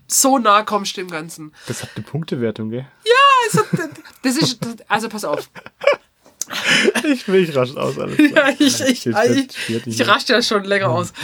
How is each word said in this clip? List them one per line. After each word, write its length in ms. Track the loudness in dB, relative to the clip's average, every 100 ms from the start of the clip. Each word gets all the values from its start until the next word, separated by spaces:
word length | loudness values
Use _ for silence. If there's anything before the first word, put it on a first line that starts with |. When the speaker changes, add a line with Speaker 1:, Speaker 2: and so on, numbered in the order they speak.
| _
Speaker 1:
so 320 | 0 4 4
nah 240 | 4 4
kommst 340 | 2 -4 -4 -8
du 40 |
dem 100 | -10
Ganzen. 420 | -10 -12 -14 -18 -18 -10
Speaker 2:
Das 160 | -10
hat 60 | -10 -12
eine 80 | -8
Punktewertung, 640 | -8 -6 -4 -4 -4 -6
gell? 180 | -8 -10 _
Speaker 1:
Ja, 80 | 2 6 6 4 4
es 100 | 0
hat, 320 | 0 -2 -4 -12 -20 -4
das 160 | -2 0
ist, 220 | 0 -2 -10 -12 -4
also 220 | -4 -4
pass 160 | -8 -6
auf. 240 | -6 -8 -18
Speaker 2:
<laughs> 40 | -20 _ 0 0 _ _ _ _ -10 -6 0 2 2 0
Ich 240 | -2 -2 2
will, 220 | 2 2
ich 60 | 0
rasch 200 | -2 -2
aus, 220 | -4 -4
alles 200 | -4 2
Speaker 1:
<laughs> 140 | 4
Speaker 2:
klar. 180 | 4 2
Speaker 1:
Ja, 60 | 2
ich, 220 | 2 2
ich, 240 | 0 0 0
Speaker 2:
Jetzt 20 |
Speaker 1:
ich, 280 | 2 2 2
Speaker 2:
wird, 340 | -2 -8 -6
wird 180 | -6 -4
Speaker 1:
ich 100 | -2
Speaker 2:
nicht 100 | 2
Speaker 1:
rasch 180 | 2 2
ja 140 | 0
schon 240 | 2 -2 0
länger 240 | -2 0
aus. 240 | -2 -4 -8